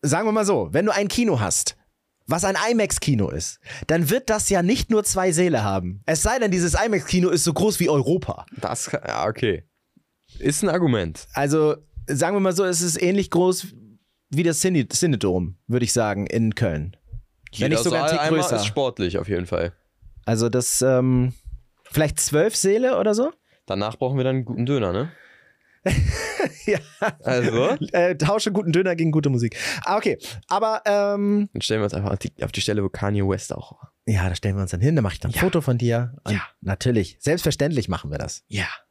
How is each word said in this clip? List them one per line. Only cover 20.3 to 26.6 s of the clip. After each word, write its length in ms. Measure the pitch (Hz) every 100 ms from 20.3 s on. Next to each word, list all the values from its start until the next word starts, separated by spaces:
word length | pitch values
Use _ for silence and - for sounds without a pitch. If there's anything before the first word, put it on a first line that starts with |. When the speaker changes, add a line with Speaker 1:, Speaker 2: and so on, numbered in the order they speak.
| 110 117
Speaker 1:
das, 320 | 123 123 -
ähm, 520 | 127 127 127 127 127 123 - - _ _
vielleicht 360 | - - 151 151
zwölf 340 | - 147 196 -
Säle 420 | 190 208 254 240
oder 160 | 196
so? 180 | 208 269 - _ _ _
Speaker 2:
Danach 300 | 98 104 113
brauchen 180 | 127 139
wir 60 |
dann 140 | 127 131
einen 80 | 113
guten 200 | 113 123
Döner, 280 | 139 101
ne? 180 | 90 151 - - - _ _ _ _ 190
Speaker 1:
<laughs> 60 | - - - 440 427 403 -